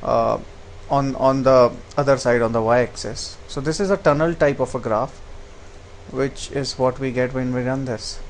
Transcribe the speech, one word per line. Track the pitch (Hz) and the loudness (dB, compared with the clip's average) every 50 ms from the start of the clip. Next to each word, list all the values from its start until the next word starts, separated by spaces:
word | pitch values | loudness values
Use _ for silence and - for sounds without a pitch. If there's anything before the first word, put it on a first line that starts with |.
| - | 0
uh, | - 120 117 113 113 113 107 - - - - - - - - - - | 2 2 2 2 2 0 -2 -4 -10 -16 -18 -18 -18 -18 -18 -6 -2
on, | 143 139 139 135 131 | 0 0 0 0 -2
on | - - 131 135 135 | 2 2 4 4 4
the | 131 131 131 127 123 120 - - - - - - | 6 6 8 8 8 6 4 -2 -14 -8 -2 -2
other | 143 139 139 127 | 2 4 2 2
side, | - 127 120 120 117 | 4 2 2 4 2
on | 113 | 2
the | 117 117 | 2 2
y-axis. | 110 110 117 123 123 113 - - - 113 113 - - - - - - - | 2 4 4 4 2 0 -2 -8 -10 -8 -8 -8 -10 -12 -12 -16 -16 -10
So | - 147 | -10 -6
this | 131 147 160 - | -4 -4 -2 -2
is | 202 185 | 0 0
a | 196 185 | 0 2
tunnel | - 160 147 143 156 170 170 | 4 2 4 4 2 0 2
type | 156 160 147 143 139 | 2 2 2 2 0
of | 131 123 - | -4 -4 -4
a | 135 | -6
graph, | 113 117 110 104 123 135 - - - - - - - - - - - - - - - - - - - - | -2 0 0 0 0 -2 -6 -14 -16 -16 -16 -16 -16 -18 -18 -20 -20 -18 -20 -20 -20 -20 -20 -20 -18 -12
which | - 131 135 139 135 - - - | -4 -4 -4 -4 -4 -8 -12 -8
is | - 139 139 - - - | -6 -6 -6 -6 -4 0
what | 127 127 123 - | 0 0 0 0
we | 135 131 | -4 -4
get | 120 123 127 123 127 | -2 0 -2 -2 -2
when | 131 127 127 127 | -4 -4 -2 -2
we | 123 | -2
run | 123 123 131 135 139 | -2 -2 -2 -2 -4
this. | 131 117 107 - - - - - - | -4 -6 -6 -6 -10 -10 -10 -12 -12